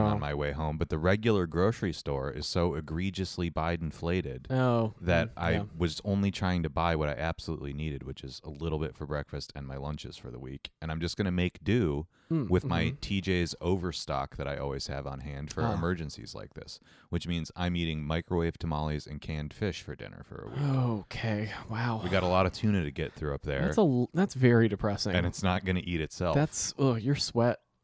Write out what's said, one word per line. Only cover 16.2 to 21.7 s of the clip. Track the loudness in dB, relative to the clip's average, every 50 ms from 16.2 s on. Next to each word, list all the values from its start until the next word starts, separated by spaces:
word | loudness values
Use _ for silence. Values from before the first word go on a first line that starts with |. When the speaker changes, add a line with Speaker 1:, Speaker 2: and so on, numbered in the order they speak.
| -12 -12 -12
Speaker 2:
like | -12 -14 -14 -14
this, | -14 -14 -14 -16 -16 _ -20 -20 -20 -10 _
which | -4 -4 -2
means | -2 -4 -4 -4 -6 -4
I'm | -2 0 0 2
eating | 2 0 0 0 -2 -2
microwave | -2 -2 -2 -2 0 0 2 2 2 0 -2
tamales | -4 -2 -2 -2 0 -2 -2 -4 -6
and | -8 -10 -10
canned | -8 -6 -6 -6 -6 -8 -6
fish | -4 -4 -4 -4 -6 -8
for | -12 -12
dinner | -10 -12 -14 -14 -16 -16
for | -14 -14 -12 -12
a | -8
week. | -4 -2
Speaker 1:
Okay, | 0 2 2 2 2 2 0 -2 -4 -8 -8 -4 -2 -2 0 -2 -2 -4 -6 -10 -10 -6